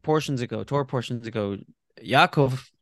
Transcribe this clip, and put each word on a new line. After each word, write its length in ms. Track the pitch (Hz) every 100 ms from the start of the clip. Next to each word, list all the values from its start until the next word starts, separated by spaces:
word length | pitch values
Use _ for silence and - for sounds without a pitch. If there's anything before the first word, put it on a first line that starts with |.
portions 380 | - 156 151 135
ago, 240 | 123 107
Torah 220 | 104 139 135
portions 400 | 127 - 120 113
ago, 320 | 110 101 98 - _ _ -
Yaakov, 640 | 110 131 180 156 135 131 - _